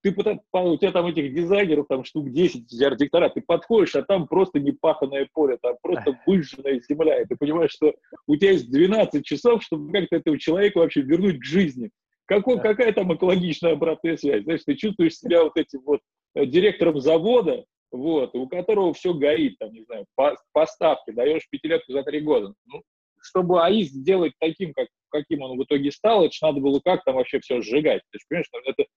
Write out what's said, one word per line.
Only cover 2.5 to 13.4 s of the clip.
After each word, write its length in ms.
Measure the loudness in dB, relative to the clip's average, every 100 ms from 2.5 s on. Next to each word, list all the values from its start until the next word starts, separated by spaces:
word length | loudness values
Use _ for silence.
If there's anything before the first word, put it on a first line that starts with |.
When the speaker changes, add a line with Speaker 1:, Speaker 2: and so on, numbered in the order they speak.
| 0
Speaker 1:
у 120 | -14 0
тебя 120 | 0
архитектора, 400 | 2 0 2 2
ты 120 | -2
подходишь, 540 | -2 -4 2 2 2
а 80 | 0
там 240 | 0 -2 0
просто 320 | 0 0 0
непаханное 680 | -2 0 -2 0 -2 -4 -4
поле, 260 | 0 0 0
там 140 | -4 -4
просто 380 | -4 -2 -2 -2
Speaker 2:
<laughs> 40 | 0
Speaker 1:
выжженная 540 | 0 0 -8 -4 -4 _
земля, 320 | 0 2 0
и 60 | -2
ты 100 | -4
понимаешь, 340 | -2 0 -2
что 240 | 2 0 0 _ -16 -2
у 100 | 2
тебя 140 | 4
есть 180 | 2 2
двенадцать 540 | 2 4 4 2 0
часов, 380 | -4 0 2 2
чтобы 300 | -2 -8 -4
как-то 240 | -4 0 -2
этого 220 | 0 -2
человека 400 | 0 2 2 2
вообще 240 | 2 0
вернуть 360 | 0 2 2 0
к 40 |
жизни. 460 | -2 0 0 -2 -12 _ _ _ -2
Какой, 300 | 0 2 0
Speaker 2:
Да. 60 |
Speaker 1:
какая 300 | 0 2 2
там 220 | 2 -2
экологичная 580 | 0 2 2